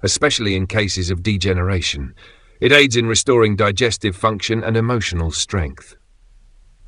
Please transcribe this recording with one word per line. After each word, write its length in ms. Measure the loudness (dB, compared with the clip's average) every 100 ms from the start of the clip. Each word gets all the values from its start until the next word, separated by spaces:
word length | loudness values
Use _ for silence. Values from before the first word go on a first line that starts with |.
especially 540 | -4 0 0 0 -2 -2
in 100 | -2
cases 440 | -2 -2 -2 -4
of 120 | -2
degeneration. 920 | -2 -2 0 0 0 -2 -2 -6 -10 -14 -20 -20 _ _
It 120 | 4
aids 240 | 6 4 2
in 100 | 0
restoring 480 | 0 2 4 4
digestive 640 | 4 0 2 -2 0 -4 -2
function 480 | -2 -2 -2 -2
and 120 | 0 0
emotional 540 | 0 -2 -2 -4 -4
strength. 640 | -4 -4 -2 -4 -8 -20 -20 _ _ _ -20 -20 -20 -20 _